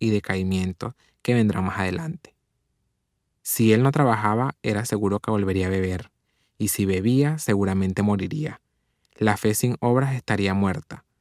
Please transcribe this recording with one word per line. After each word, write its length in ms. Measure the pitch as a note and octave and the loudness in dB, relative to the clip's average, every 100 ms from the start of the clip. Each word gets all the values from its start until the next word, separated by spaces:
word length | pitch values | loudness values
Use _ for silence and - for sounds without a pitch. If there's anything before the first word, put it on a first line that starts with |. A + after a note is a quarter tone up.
y 100 | A2+ | 0
decaimientos 840 | G#2 - F#2+ F#2 F#2+ F#2 F2+ A2 - _ _ | 0 0 -2 -2 -2 -2 -6 -10 -12 _ _
que 120 | - | 0
vendrán 320 | A#2+ G#2+ - F#3 | 2 2 0 -2
más 120 | - | -2
adelante. 560 | F#2 F#2 D#3+ E3 - _ _ _ _ _ _ _ _ _ _ _ | -4 -4 -6 -10 -16 _ _ _ _ _ _ _ _ _ _ _
Si 300 | - - A2 | -6 2 4
él 100 | A2 | 4
no 100 | C3+ | 4
trabajaba, 640 | D3 C3 A2+ G#2 A2 C3 - | 2 2 2 0 0 -2 -4
era 220 | - G#2 | -4 -4
seguro 360 | A2+ G#2 G2+ G2+ | -2 -2 0 0
que 100 | - | 0
volvería 380 | G#2+ F#2+ F#2+ F#2 | 0 0 0 0
a 20 | |
beber, 400 | F#2+ F#2 F#2 - _ _ _ _ - | 0 -2 -4 -8 _ _ _ _ -6
y 100 | G#2+ | -4
si 160 | - | 0
bebía, 540 | G2 F#2 G#2+ C3 C#3+ D#3 | 0 2 2 2 2 -2
seguramente 640 | - G2 G2 F#2+ F#2+ F#2 | 0 0 2 0 0 0
moriría. 580 | G#2 G2+ F#2 - - - _ _ _ _ _ - | 0 0 -2 -6 -6 -10 _ _ _ _ _ -2
La 220 | G#2+ G#2 | 0 0
fe 160 | G#2+ | 0
sin 220 | G#2+ B2 - | 0 0 0
obras 340 | B2 B2+ C3+ | 0 2 0
estaría 380 | B2+ - G2+ G2 | -2 -2 -2 0
muerta. 540 | G2 G2 D3 - - _ _ | 0 0 -2 -8 -18 _ _